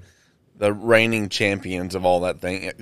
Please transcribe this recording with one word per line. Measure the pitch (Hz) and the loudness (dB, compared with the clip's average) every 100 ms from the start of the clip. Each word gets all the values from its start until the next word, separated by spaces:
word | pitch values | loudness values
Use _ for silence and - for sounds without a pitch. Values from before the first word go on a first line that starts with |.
| - _ _ _ _ - | -18 _ _ _ _ -2
the | 104 | -2
reigning | 104 113 113 113 113 101 | 0 4 4 4 0 -4
champions | - 107 98 92 92 90 | -2 0 0 -4 -6 -6
of | 92 92 | -2 2
all | 90 | 2
that | 90 76 | 0 -4
thing, | 90 95 92 - | -6 -6 -8 -12